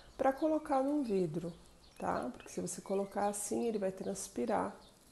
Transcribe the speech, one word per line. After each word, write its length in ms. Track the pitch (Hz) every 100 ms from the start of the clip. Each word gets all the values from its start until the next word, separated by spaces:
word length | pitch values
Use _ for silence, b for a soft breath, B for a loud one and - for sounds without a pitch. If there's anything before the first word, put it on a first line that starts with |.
| B -
pra 160 | 262
colocar 500 | 269 311 311 302 269
num 200 | 269 294
vidro, 500 | 240 196 175 165 165 165 - - - -
tá? 320 | 185 180 254
Porque 160 | - -
se 140 | -
você 180 | 180 -
colocar 480 | - 196 196 208 202
assim, 380 | 202 - 226 233
ele 120 | 214
vai 140 | 190
transpirar 800 | 190 190 196 - - 240 196 190 - - - -